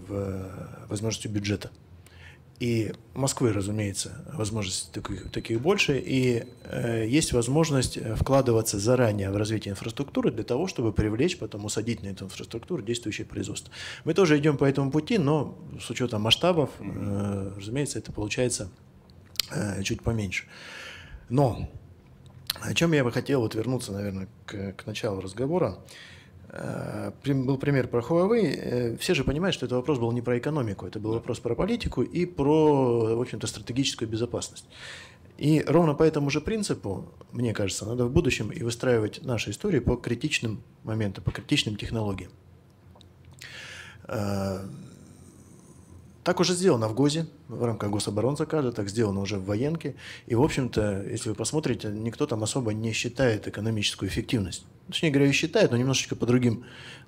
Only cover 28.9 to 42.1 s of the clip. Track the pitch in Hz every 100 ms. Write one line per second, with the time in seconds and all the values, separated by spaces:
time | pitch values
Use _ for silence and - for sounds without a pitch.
28.9 | 120 - 170 127 139 185 156 123 123 123
29.9 | 139 117 120 120 123 147 151 110 98 92
30.9 | 107 107 113 - 113 117 117 185 233 -
31.9 | - - 165 175 - 139 156 151 143 127
32.9 | 120 110 113 123 110 110 - 104 123 131
33.9 | - 113 110 117 104 - - - - -
34.9 | - - - - - 143 156 - 147 165
35.9 | 143 160 151 143 147 151 220 202 131 104
36.9 | 92 - - - 120 120 104 101 - 107
37.9 | 123 120 151 147 - 107 - 117 117 127
38.9 | 120 107 - 131 117 - 107 208 151 123
39.9 | 123 - 117 151 - 117 107 - - -
40.9 | 110 104 95 - - 104 143 - 104 -
41.9 | 113 104